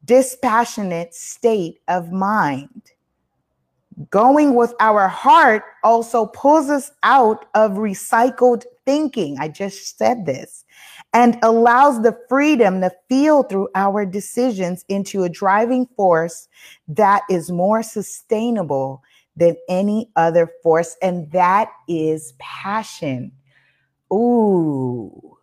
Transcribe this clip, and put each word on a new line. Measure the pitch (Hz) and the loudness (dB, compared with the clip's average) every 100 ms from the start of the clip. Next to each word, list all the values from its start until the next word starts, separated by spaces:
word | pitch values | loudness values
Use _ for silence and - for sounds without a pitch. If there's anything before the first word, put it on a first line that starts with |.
| - | 4
dispassionate | 247 262 - 254 220 240 - 196 165 170 | 2 2 -4 -2 -2 -2 -6 -8 -8 -10
state | - - - 240 214 165 - - | -14 -20 -4 -2 0 -4 -10 -6
of | 180 170 | -6 -4
mind. | 190 190 214 156 135 143 - _ _ _ _ _ _ _ _ _ _ _ - 147 | -6 -2 0 -2 -4 -12 -20 _ _ _ _ _ _ _ _ _ _ _ -20 -2
Going | 294 262 294 294 240 | 2 4 4 4 4
with | 233 240 | 0 2
our | 220 208 190 | 2 2 0
heart | 185 254 320 294 214 - _ | 0 4 6 6 2 -4 _
also | - 233 233 240 220 | 2 2 0 -2 -4
pulls | - 277 311 277 | 0 2 4 2
us | 285 262 _ | -4 -4 _
out | 214 269 226 220 - | 2 4 4 0 -4
of | 208 220 | 0 0
recycled | 196 220 190 - 226 254 254 247 233 - _ - | 0 -6 -6 -4 0 0 2 2 2 -4 _ -2
thinking. | 294 302 - 156 135 | -2 -2 -4 -6 -6
I | 156 | -10
just | 151 196 - - - | -8 -10 -10 -18 -4
said | 214 240 175 | -2 -2 -4
this. | 135 - - _ _ - - - | -8 -10 -20 _ _ -20 -20 -2
And | 226 240 226 | 2 2 4
allows | 226 226 233 240 285 240 | 2 4 4 6 4 4
the | 220 220 - | 0 -2 -4
freedom | 262 294 285 208 185 | 0 2 2 2 2
to | 185 180 _ | -4 -6 _
feel | 262 294 302 | 0 4 2
through | 254 196 190 190 | 2 -4 -4 -2
our | 196 202 202 | -2 -2 -4
decisions | 202 - - 254 202 180 180 - | -6 -8 -4 -2 -2 -6 -8 -8
into | 196 196 196 | -8 -6 -4
a | 180 | -4
driving | 170 196 202 233 254 254 - | -2 0 0 0 -2 -4 -2
force | 196 165 165 - - _ - _ - | 2 2 0 -10 -20 _ -20 _ -12
that | 151 202 202 - | 0 2 2 0
is | 185 160 | -4 -4
more | 175 185 220 | -2 0 0
sustainable | 220 - 190 - _ 214 233 226 160 139 135 135 _ _ _ - | -4 -10 -10 -14 _ -4 -2 -4 -4 -4 -6 -10 _ _ _ 0
than | 170 165 - | 0 0 -6
any | 185 202 214 220 - | -4 -2 -4 -4 -2
other | 165 165 170 - | 2 2 0 -2
force. | 165 160 170 - | 0 0 0 -4
And | 185 180 151 | -6 -4 -6
that | 175 180 196 220 - - | -2 2 2 -2 -8 -8
is | 170 156 156 156 _ | -4 -2 -4 -8 _
passion. | - - 190 214 214 - 151 131 127 _ _ _ _ _ _ _ _ | -18 -14 -8 -8 -8 -12 -8 -8 -10 _ _ _ _ _ _ _ _
Ooh. | 190 240 240 214 185 160 139 131 123 98 - - _ | -2 0 2 2 2 0 -4 -6 -8 -12 -18 -20 _